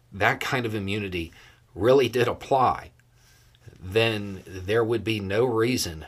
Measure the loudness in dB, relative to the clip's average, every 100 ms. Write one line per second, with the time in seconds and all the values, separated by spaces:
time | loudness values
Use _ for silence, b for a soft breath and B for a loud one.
0 | _ 0 2 2 -2 -4 -2 -4 -4 -4
1 | -4 -6 -8 B B B B 0 6 6
2 | 4 2 0 -2 0 2 2 0 -6 _
3 | _ b b b b b b -18 -2 2
4 | 2 0 -6 -10 -12 -8 -2 0 2 0
5 | -2 -4 -2 0 0 2 0 0 -4 -10